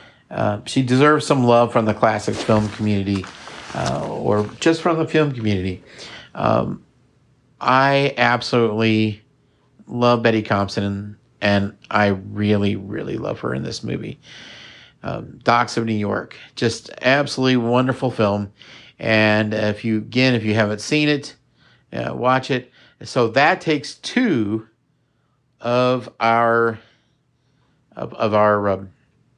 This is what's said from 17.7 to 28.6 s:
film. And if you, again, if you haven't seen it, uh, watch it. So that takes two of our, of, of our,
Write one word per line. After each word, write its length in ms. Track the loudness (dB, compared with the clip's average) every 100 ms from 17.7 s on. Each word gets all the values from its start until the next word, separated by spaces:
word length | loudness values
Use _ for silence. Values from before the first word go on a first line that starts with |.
| 2 2 -2 -4
film. 420 | 0 0 0 -6 _ -20 -20 -20 -8
And 540 | 0 2 4 2 0
if 320 | -2 -2 -2
you, 140 | -2 -2
again, 360 | -2 0 2
if 100 | 2
you 100 | 0
haven't 260 | 0 0 -2
seen 280 | -2 0 2
it, 280 | 0 -4 -20 _ _ _ _ _
uh, 220 | -8 -8
watch 360 | -2 0 0 0
it. 200 | -6 -6 _ -20 _
So 260 | -6 0 2
that 320 | 4 2 2
takes 360 | 0 -2 -4 -14
two 720 | -4 0 2 0 0 -4 -8 _ _ _ _ _ _ _ _ _
of 480 | -2 2 2 0 -4 -2
our, 580 | 0 2 4 2 2 -2 -14 _ _ _ _ _ _ _ _ _ _ -12
of, 180 | -10
of 180 | -4 0
our, 360 | 4 4 2